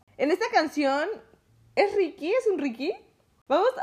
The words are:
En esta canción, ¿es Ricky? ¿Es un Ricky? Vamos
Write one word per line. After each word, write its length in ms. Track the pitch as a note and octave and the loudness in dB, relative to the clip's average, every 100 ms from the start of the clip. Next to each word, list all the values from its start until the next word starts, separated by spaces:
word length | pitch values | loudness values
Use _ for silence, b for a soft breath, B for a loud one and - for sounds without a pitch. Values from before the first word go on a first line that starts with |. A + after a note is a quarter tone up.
| _ - | _ -2
En 120 | C#4+ | 0
esta 160 | F#4 A#4 | 0 2
canción, 560 | A4 D#4 D4 C#4 C#4 F4 A4 - _ _ _ _ | 2 2 0 0 0 -2 -6 -14 _ _ _ _
¿es 200 | - G4+ G#4 | 0 2 2
Ricky? 340 | E4 - D#4 | -2 -4 -2
¿Es 140 | B4 A#4 | 0 0
un 60 | F4 | -2
Ricky? 340 | C#4+ A#3 D4 G5 - _ _ _ - | -4 -4 -6 -6 -12 _ _ _ -2
Vamos 220 | D4 A#4 - | 2 2 2